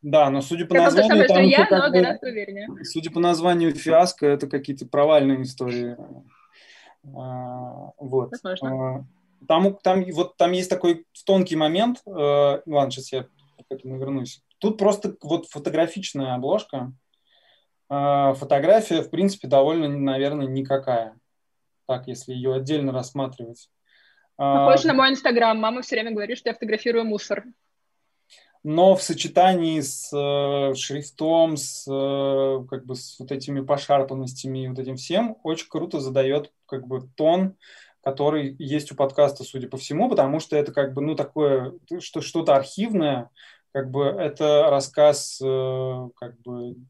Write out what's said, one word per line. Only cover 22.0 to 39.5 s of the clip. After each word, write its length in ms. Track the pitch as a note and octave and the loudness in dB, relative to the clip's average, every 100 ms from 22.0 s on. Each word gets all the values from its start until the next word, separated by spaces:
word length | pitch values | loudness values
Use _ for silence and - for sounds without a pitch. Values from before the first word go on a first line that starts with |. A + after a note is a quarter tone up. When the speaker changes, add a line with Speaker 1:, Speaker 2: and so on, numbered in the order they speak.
| B2+ | -8
Speaker 1:
если 260 | B2+ - | -14 -12
ее 200 | B2+ C3 C3 | -6 -4 -4
отдельно 360 | C3+ D#3 C#3 | -2 -2 -2
рассматривать. 800 | B2+ B2 C#3+ C3+ - A#2 A#2 _ _ _ _ _ _ _ - | -4 -6 -8 -8 -10 -18 -18 _ _ _ _ _ _ _ -4
А, 280 | C#3 C#3 C#3 | 0 4 6
Speaker 2:
Похоже 220 | - D#4+ | 6 4
на 80 | C4+ | 4
мой 160 | C4 | 2
Instagram. 480 | C4+ D#4 A#3 A#3 A3 | 2 0 2 2 2
Мама 240 | A3 B3 | -2 -4
все 120 | A#3+ B3 | -6 -6
время 160 | A3+ | -4
говорит, 280 | G#3+ G#3 B3 | -6 -6 -6
что 100 | A#3+ | -8
я 60 | A3 | -8
фотографирую 500 | A3 G#3+ A#3+ A#3 A3+ | -6 -4 0 -2 -2
мусор. 380 | G#3 - G3+ B3 _ _ _ _ _ _ _ _ _ _ _ D3 | -6 -6 -8 -8 _ _ _ _ _ _ _ _ _ _ _ -4
Speaker 1:
но 280 | D#3+ F#3+ F#3+ | 6 6 6
в 80 | |
сочетании 760 | - E3+ E3 D#3 F#3 F#3 E3 D#3+ | 0 -6 0 4 4 4 0 -2
с, 300 | C3+ - - | -4 -10 -8
э, 640 | C#3+ C#3+ C#3+ C#3+ C#3+ C#3 | -4 -2 -2 -2 0 -2
шрифтом, 840 | C3+ - C#3+ D3 - D#3 E3 E3 D3+ | -4 -6 -8 -10 -6 0 4 2 0
с, 300 | C#3 - C3+ | -8 -12 -8
э, 760 | C3+ C#3 C#3 C#3 C3+ C3+ C3 B2+ | -4 -4 -2 -2 0 0 -2 -6
как 160 | C3 B2+ | -14 -12
бы 80 | B2+ | -14
с 240 | - - | -14 -18
вот 120 | B2 | -10
этими 300 | C3+ C#3+ C#3 | -10 -6 -8
пошарпанностями 1040 | C3 C#3 - C#3+ C3+ C3+ B2+ C3 C3+ C3 | -2 -4 2 0 0 -6 -10 -10 -10 -8
и 40 | C3 | -8
вот 120 | C3 | -8
этим 160 | B2+ C3 | -10 -12
всем, 420 | - F3+ A#3 A3+ | -4 -4 -4 -6
очень 240 | D#3+ D#3+ - | -8 -8 -8
круто 300 | D#3 F3 D#3+ | -10 -6 -8
задает 520 | C3 C3 C3+ D3 D3 _ _ | -4 -2 0 -2 -4 _ _
как 220 | C3+ B2 | -12 -8
бы 200 | C3 C3 - | -10 -10 -2
тон, 420 | D3+ F3+ F#3+ - _ - _ _ | 2 2 0 -6 _ -20 _ _
который 540 | C#3 C#3 C#3+ D3+ C#3 C3+ | -8 -2 0 0 -4 -8
есть 340 | C#3+ D3+ D3 | -6 -6 -6
у 40 | C#3+ | -4
подкаста, 480 | C3+ C#3+ C#3 C3 | -2 2 2 0
судя 240 | C3 | -12